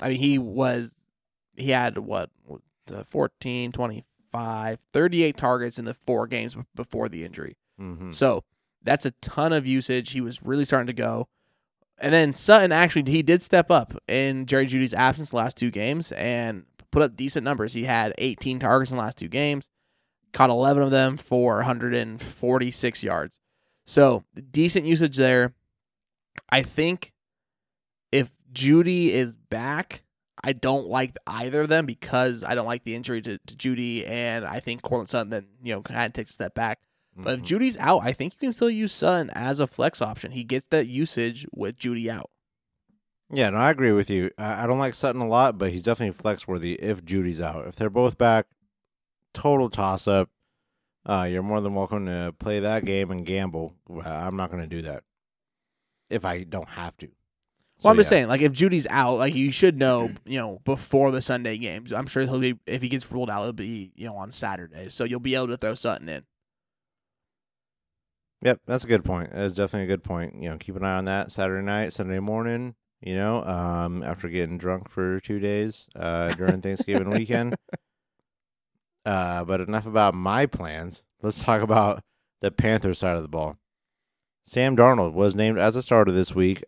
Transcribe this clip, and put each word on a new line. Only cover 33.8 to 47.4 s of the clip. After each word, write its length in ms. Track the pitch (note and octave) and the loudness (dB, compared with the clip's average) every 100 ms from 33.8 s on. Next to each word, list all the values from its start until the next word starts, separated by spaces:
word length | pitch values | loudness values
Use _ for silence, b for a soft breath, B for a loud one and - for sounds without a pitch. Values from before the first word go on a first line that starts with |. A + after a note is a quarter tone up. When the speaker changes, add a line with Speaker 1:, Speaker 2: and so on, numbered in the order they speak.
| A#2+ A#2 - | -2 -4 -6
Speaker 1:
and 380 | A#2+ A#2+ A2+ | -4 -4 -4
I 160 | F#2+ B2 | -6 -8
think 220 | B2 A#2+ | -8 -8
Cortland 260 | - B2 G2+ | -4 -4 -2
Sutton 220 | B2 G#2+ | -4 -4
then, 160 | A2 G2 A#2 | -6 -10 _
you 100 | A#2+ | -8
know, 60 | G2+ | -8
kinda 300 | - A#2 A#2 | -6 -4 -4
takes 200 | A#2 G#2+ | -6 -10
a 40 | |
step 200 | - F#2+ | -8 -8
back. 260 | - A2+ G#2+ _ _ _ F#2 | -4 -4 -4 _ _ _ -10
But 140 | F#2 | -4
if 60 | B2+ | -4
Speaker 2:
Mm-hmm. 80 | - | 0
Speaker 1:
Judy's 300 | F#3+ C4 A3+ | 0 0 0
out, 240 | C#3 F#3 | 4 4
I 80 | B2 | 2
think 220 | C3+ D3 | -2 -6
you 40 | - | -4
can 120 | C4+ | -4
still 180 | A3+ A#3 | 0 0
use 220 | A3 G#3+ | 0 -2
Sutton 380 | - E3 F3+ C#3 | 0 2 2 0
as 280 | - B2 C#3 | -4 -2 0
a 80 | C#3+ | -2
flex 340 | - C3+ - | 0 -2 0
option. 300 | A2 A2+ - | -6 -6 -10
He 120 | B2+ | -10
gets 220 | A#2 C3 - | -4 -4 0
that 180 | D#3+ B2 | 0 0
usage 600 | B2+ D#3+ - A#2 A#2+ D3 | -2 -2 -2 -4 -4 -12
with 260 | - G2+ - | -8 -8 -6
Jeudy 300 | B2 A#2+ A2+ | -6 -4 -6
out. 200 | A2+ - _ _ _ _ _ _ _ _ _ - | -8 -12 _ _ _ _ _ _ _ _ _ -6
Speaker 2:
Yeah, 160 | C#3+ A2 | 0 2
no, 80 | G2+ | 4
I 140 | C#3 | 2
agree 200 | C#3+ B2+ | 4 4
with 180 | G#2 G2 | 4 2
you. 200 | G2 F2+ - | 0 -2 -4
I, 280 | G#2+ G#2 | -6 -4
I 20 | A#2+ | -2
don't 120 | C3 | 0
like 160 | C3+ - | -2 -2
Sutton 260 | C#3 B2 | -2 -2
a 40 | A#2 | 2
lot, 300 | A#2+ C3+ G#2 | 4 4 2
but 160 | F#2+ | -2
he's 100 | F2+ | -2
definitely 300 | F#2+ A#2 G#2+ | 0 0 -2
flex 340 | F2+ G#2+ G2 - | -2 -4 -4 -4
worthy 280 | F2+ E2+ | -6 -4
if 300 | - G#2 G2 E2+ | -4 -4 -6 -2
Judy's 340 | F#2+ F2+ E2 | -2 0 -2